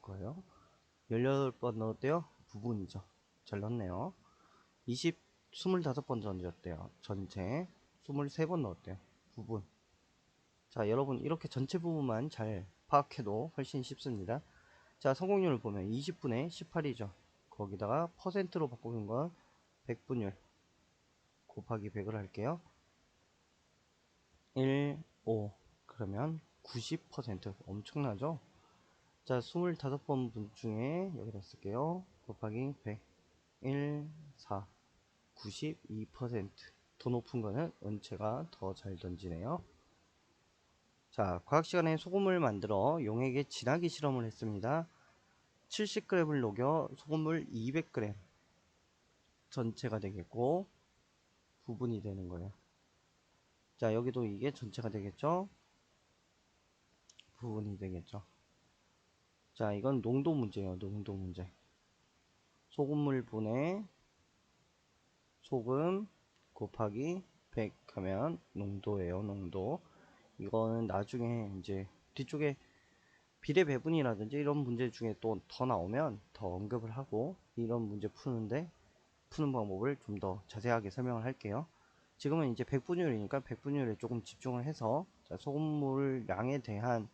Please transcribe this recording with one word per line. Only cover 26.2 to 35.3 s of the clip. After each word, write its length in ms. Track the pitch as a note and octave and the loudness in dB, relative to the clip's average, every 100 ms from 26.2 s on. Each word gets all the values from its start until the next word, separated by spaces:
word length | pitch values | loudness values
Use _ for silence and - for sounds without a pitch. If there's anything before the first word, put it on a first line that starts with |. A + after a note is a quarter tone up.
| D3+ D#3+ - _ | -2 -4 -8 _
구십 460 | - A#2+ - E3 - | -10 -8 -4 -6 -6
퍼센트. 440 | - A#2 F#2 G#2 G2+ - | -10 -6 -6 -6 -10 -8
엄청나죠? 720 | G2+ - D3 C3+ G2 C#3+ D#3 - - - _ _ _ _ _ | -8 -6 -2 -2 0 -2 -4 -8 -20 -20 _ _ _ _ _
자, 160 | - B2+ | 0 0
스물다섯 640 | - E3+ F3 E3 C#3 C#3+ - | 0 0 2 2 0 -2 0
번 240 | C#3 B2 | 0 0
분 200 | A2 G#2 - | -2 -8 -6
중에 560 | A2+ G#2+ B2+ E3+ F#3+ C#3 | -4 0 0 0 -2 -4
여기다 260 | A2 G2+ | -8 -8
쓸게요. 640 | G2+ - G2 A2+ D#3 F3+ F#3 - - | -12 -10 -4 0 0 -2 -8 -16 -14
곱하기 480 | G#2+ G#2+ A2 C3+ C#3 | -6 -4 -2 -4 -4
백, 160 | G#2+ G#2+ - _ _ _ _ _ | -6 -6 -10 _ _ _ _ _
일, 460 | C3 C#3 D3 D3 D3+ D#3 - - | -2 0 0 -2 -6 -12 -18 -20
사, 300 | - G2 G2 _ _ _ _ _ _ | -6 -6 -6 _ _ _ _ _ _